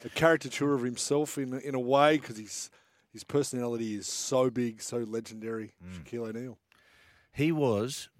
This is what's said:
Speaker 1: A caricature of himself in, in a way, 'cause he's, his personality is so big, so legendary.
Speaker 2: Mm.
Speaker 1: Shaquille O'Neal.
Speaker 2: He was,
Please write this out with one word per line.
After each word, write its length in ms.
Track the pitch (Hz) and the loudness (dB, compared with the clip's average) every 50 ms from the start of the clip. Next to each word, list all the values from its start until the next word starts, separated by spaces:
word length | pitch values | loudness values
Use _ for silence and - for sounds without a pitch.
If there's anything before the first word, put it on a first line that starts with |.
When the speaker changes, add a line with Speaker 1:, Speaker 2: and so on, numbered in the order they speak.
| - | -12
Speaker 1:
A 40 | 117 | -8
caricature 680 | - - 160 165 165 151 - 131 - - 143 143 143 | -2 4 4 6 6 4 2 -4 -4 -2 0 2 2
of 80 | 131 120 | 2 0
himself 560 | 127 120 - - - 143 147 151 147 - 147 | -2 -4 -4 -2 0 2 2 0 0 -2 -4
in, 200 | 135 127 127 135 | -4 -4 -4 -6
in 140 | 123 143 135 | -6 -4 -2
a 60 | 131 | -2
way, 380 | 123 123 139 139 143 151 156 151 | 2 4 6 8 8 8 6 4
'cause 180 | - - 113 | 2 -4 -10
he's, 340 | 107 107 101 - - - - _ _ _ _ _ _ _ _ - | -12 -12 -10 -10 -10 -12 -12 _ _ _ _ _ _ _ _ -18
his 100 | 110 - | -16 -6
personality 680 | - - 143 135 - - 123 120 120 120 117 113 110 104 | -2 0 0 0 0 -2 -4 -2 -2 -2 -2 -4 -4 -4
is 120 | 104 - - | -4 -6 -6
so 420 | - - - - 135 127 127 131 | -6 -6 -2 0 4 4 4 4
big, 320 | 113 127 123 120 110 110 - | 2 2 0 -2 -2 -6 -8
so 160 | - - 120 | -6 -4 -4
legendary. 760 | 117 107 110 113 113 110 113 110 110 113 113 110 110 101 - - 87 | -4 -2 -4 -6 -6 -8 -10 -10 -8 -6 -6 -6 -8 -10 -14 -16 -14
Speaker 2:
Mm. 180 | 90 92 90 82 | -14 -12 -12 -12
Speaker 1:
Shaquille 240 | 127 - 120 117 110 | -10 -8 -8 -6 -6
O'Neal. 300 | 110 117 123 127 120 - _ _ _ _ _ _ _ _ _ _ _ _ _ _ - | -8 -8 -10 -12 -14 -16 _ _ _ _ _ _ _ _ _ _ _ _ _ _ -2
Speaker 2:
He 200 | - 143 160 165 | 0 2 2 2
was, 560 | 156 143 127 110 101 110 127 139 - - - _ _ | 4 4 4 4 2 2 -2 -4 -8 -10 -14 _ _